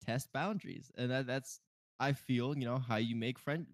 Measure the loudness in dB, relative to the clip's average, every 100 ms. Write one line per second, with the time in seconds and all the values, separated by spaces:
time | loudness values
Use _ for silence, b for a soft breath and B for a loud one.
0 | -2 -2 0 -2 0 -2 -6 -12 -10 -2
1 | 0 0 0 -2 -4 -14 _ _ _ -2
2 | 0 2 2 2 2 0 0 0 2 2
3 | 2 0 -2 -2 -4 -4 -4